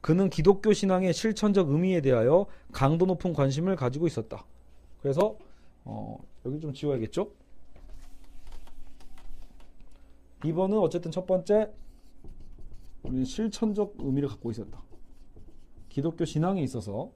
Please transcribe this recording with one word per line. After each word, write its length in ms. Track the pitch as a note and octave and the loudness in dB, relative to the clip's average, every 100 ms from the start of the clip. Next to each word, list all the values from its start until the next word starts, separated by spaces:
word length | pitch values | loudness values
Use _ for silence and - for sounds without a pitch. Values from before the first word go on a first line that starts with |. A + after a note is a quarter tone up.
그는 260 | - E3+ G3 | 4 4 4
기독교 460 | - E3 G3 G#3+ | 6 6 8 6
신앙의 400 | G#3 G3 F#3 F#3 | 4 4 4 4
실천적 560 | E3 A3 G#3+ G#3 G3 E3 | 2 0 2 4 4 4
의미에 320 | D3 F#3 F3+ | 4 4 4
대하여 420 | C3+ B2 A#2 E3 G3+ - - | 4 6 6 6 4 -8 -12
강도 340 | - C#3 E3 F#3+ | 2 4 6 4
높은 260 | F3+ F3+ | 2 0
관심을 420 | D3 C#3 C3+ F3+ | 2 2 2 0
가지고 320 | F#3+ B2+ C3+ E3 | 0 0 0 -2
있었다. 380 | - A2 G#2+ - - - - - - | -2 -8 -10 -14 -20 -20 -20 -20 -6
그래서, 380 | C#3 C#3 G#3 G#3+ - - - - | -2 2 2 0 -16 -20 -20 -20
어, 340 | - G#2+ G#2 - - - | -12 -10 -10 -12 -16 -12
여기 160 | B2 D3 | -8 -6
좀 140 | D#3 | -8
지워야겠죠? 560 | C3+ D3 C3 A2 - G#3 - - - - - - - - - - - - - - - - - - - - - - - - - - - - - - - | -4 -2 -2 -2 -2 -4 -8 -18 -16 -14 -14 -12 -12 -12 -12 -12 -10 -8 -8 -6 -6 -6 -8 -10 -8 -6 -6 -8 -14 -16 -14 -16 -16 -18 -20 -20 -6
니버는 320 | D3+ E3 F#3+ G#3+ | -2 0 2 4
어쨌든 340 | F3 F3 E3+ | 2 0 -2
첫 160 | F#3 F#3 | -6 2
번째, 460 | F#3 F3+ G#3 G#3+ - - - - - - - - - - - - - | 2 6 4 4 -4 -16 -16 -18 -16 -14 -14 -14 -12 -10 -10 -12 -10
우리는 200 | - B2+ | -4 -2
실천적 680 | B2+ - A3 - A3+ G3+ G3+ - | -2 0 -2 0 0 0 -2 -2
의미를 300 | C#3 C3+ C#3+ | -2 0 0
갖고 220 | - A#2+ | -4 -6
있었다. 320 | A2+ G2+ - - - - - - - - - - - - | -6 -8 -12 -14 -16 -16 -16 -18 -16 -16 -16 -18 -18 -8
기독교 380 | - D#3 D#3+ E3 | -4 -4 -2 -2
신앙에 360 | D3+ E3+ G3 | 2 2 0
있어서. 480 | C3+ A#2+ G#2 G2+ F3+ | -2 -4 -6 -8 -8